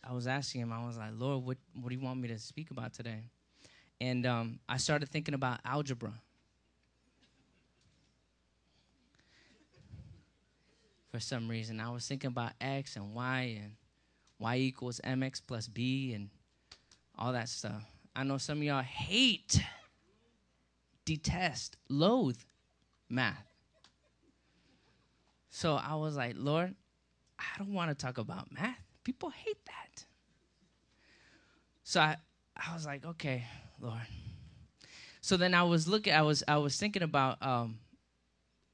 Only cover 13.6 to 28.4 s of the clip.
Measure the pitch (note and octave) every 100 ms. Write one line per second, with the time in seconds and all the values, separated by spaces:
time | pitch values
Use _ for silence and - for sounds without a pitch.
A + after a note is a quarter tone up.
13.6 | G#2 G#2+ _ _ _ _ _ - A2+ B2+
14.6 | C3 B2+ B2 A#2 - C3 C3 - - A#2
15.6 | A2+ G#2 B2+ C3+ C3 G#2+ G2+ - _ _
16.6 | _ - _ - _ - A#2 B2 - -
17.6 | G#2+ G#2 G#2+ - - - C3+ C#3 - D3+
18.6 | D3 C#3 C3 - - G#3 C4 F3+ - -
19.6 | - - - _ _ _ _ _ _ _
20.6 | _ _ _ _ - D#3 - F3+ F3+ B2
21.6 | - - - C#3 F3+ B3+ D3+ A#2 - _
22.6 | _ _ _ _ - B2 A#2 - - _
23.6 | _ _ - _ _ _ _ _ _ _
24.6 | _ _ _ _ _ _ _ _ _ -
25.6 | E3 C#3+ - D#3 D#3 C#3+ B2 - C#3 D#3
26.6 | F3+ G3 _ _ _ _ _ - - -
27.6 | G3+ G3 E3+ C#3+ C3 B2 G#2+ F3+